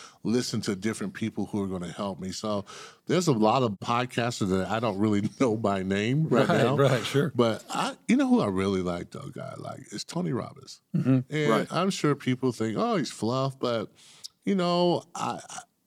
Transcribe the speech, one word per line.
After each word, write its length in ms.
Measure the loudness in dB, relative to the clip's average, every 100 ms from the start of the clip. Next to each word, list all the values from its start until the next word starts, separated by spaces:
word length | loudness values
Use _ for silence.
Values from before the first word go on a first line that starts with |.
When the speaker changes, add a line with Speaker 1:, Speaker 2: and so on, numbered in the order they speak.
| -20 -8
Speaker 1:
listen 400 | -2 0 0 -4
to 120 | -4
different 380 | -2 -2 -4 -6
people 320 | -6 -6 -4
who 180 | -4 -4
are 40 | -4
gonna 260 | -6 -8
help 260 | -8 -8 -6
me. 140 | -8
So 320 | -6 -4 -4 -6 -14 -18 -12 -2
there's 200 | 0 2
a 40 |
lot 300 | 4 6 4
of 100 | 2 -2
podcasters 680 | 0 0 0 -2 -2 0 0
that 220 | 2 0
I 100 | 0
don't 160 | 0 2
really 320 | 2 2 0
<laughs> 60 | 0
know 180 | 0 2
by 240 | 0 0
name 440 | 0 0 2 0 2
right 200 | 4 4
Speaker 2:
Right, 80 | 4
Speaker 1:
now. 120 | 4 4
Speaker 2:
right, 260 | 4 2
sure. 280 | 0 0 0
Speaker 1:
But 280 | 2 2 2 -4
I, 240 | -4 -4 -4 0
you 80 | 2
know 100 | 4
who 120 | 4
I 60 | 2
really 340 | 0 0 0
like, 300 | 0 -4 -6
though, 180 | -12 -12
guy, 240 | -10 -12 -10
like, 220 | -12 -12 -12
is 140 | -12
Tony 280 | -10 -6 -4
Robbins. 480 | -4 -6 -14 -20 -20 _ -2
Speaker 2:
Mm-hmm. 220 | 2 2 2
Speaker 1:
And 220 | 0 2
Speaker 2:
Right. 160 | 2 2
Speaker 1:
I'm 200 | 0 0
sure 240 | 0 0
people 360 | 0 0 0 0
think, 280 | 0 -2 0
"Oh, 180 | 0 0
he's 140 | -2
fluff," 480 | -4 -2 0 -2 -2
but, 320 | -2 -2 -4 _ -20 -20 -20 _ -2
you 80 |
know, 480 | 0 2 2 2 0 -4
I, 260 | -6 -6 -6 -10 -16 -18 _